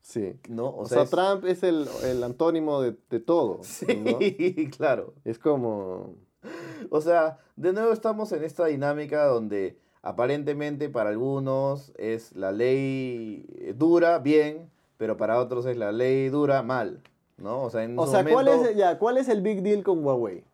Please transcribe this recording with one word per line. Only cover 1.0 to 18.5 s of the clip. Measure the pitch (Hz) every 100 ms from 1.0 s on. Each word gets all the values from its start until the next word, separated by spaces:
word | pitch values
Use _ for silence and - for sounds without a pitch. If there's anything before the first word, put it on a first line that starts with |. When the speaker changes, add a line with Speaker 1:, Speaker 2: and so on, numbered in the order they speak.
Speaker 2:
es | 139
Speaker 1:
Trump | 170 190 196 180
es | 180
el, | 185 165 139 - 127
el | 127
antónimo | 123 123 165 165 156 143
de, | 127 107 _
de | 117
todo, | 113 170 123 85
Speaker 2:
<laughs> |
Sí, | 92 - - -
Speaker 1:
¿no? | 107 123 202 185 175 180 147 -
Speaker 2:
claro. | 147 117 87 -
Speaker 1:
Es | - 113
como | 156 143 117 107 95 92 95 - _ _ - - - 302 233
Speaker 2:
O | 151
sea, | 156 170 160 156 _ -
de | 156
nuevo | 190 226
estamos | 220 220 214 214
en | 165
esta | 156 143 165
dinámica | 143 143 147 147 151 147
donde | 120 107 101 95 - _ _
aparentemente | - 98 123 143 147 143 147 147 147
para | 135 104
algunos | 107 131 139 135 135 139 139 139 -
es | 110 110 - 90
la | 95
ley, | 104 123 135 135 135 131 120 110 104 - -
eh, | - 110
dura, | 160 170 165 170
bien, | 135 151 151 156 165 _ _ _
pero | 110 107
para | 107 117
otros | 123 123 127
es | 123
la | 104
ley | 110 127 131 135
dura, | 143 143 139
mal, | 117 127 107 - _ _ _ _
¿no? | 95 123
O | 127
sea, | 113
en | 113 120
Speaker 1:
O | 160
Speaker 2:
su |
Speaker 1:
sea, | 196 156
¿cuál | 240
Speaker 2:
momento | 269